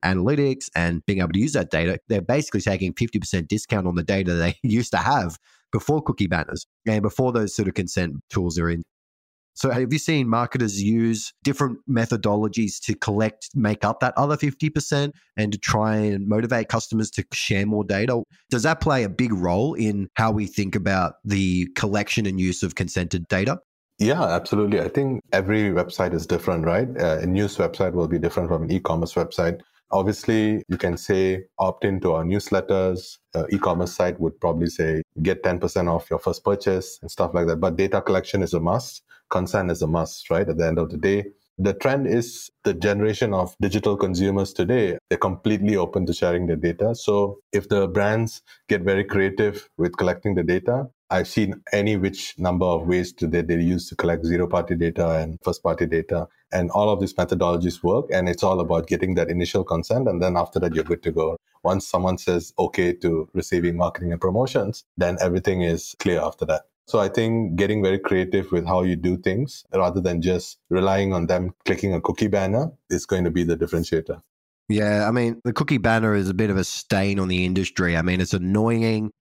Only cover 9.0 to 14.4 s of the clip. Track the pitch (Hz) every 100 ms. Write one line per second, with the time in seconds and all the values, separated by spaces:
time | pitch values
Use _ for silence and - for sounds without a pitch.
9 | _ _ _ _ _ - 135 120 127 151
10 | - 151 120 113 120 131 110 98 101 113
11 | 113 113 - - 143 139 135 110 - 117
12 | 117 113 104 104 107 113 104 - - 104
13 | - 101 110 - - 135 107 101 104 -
14 | 127 - 143 151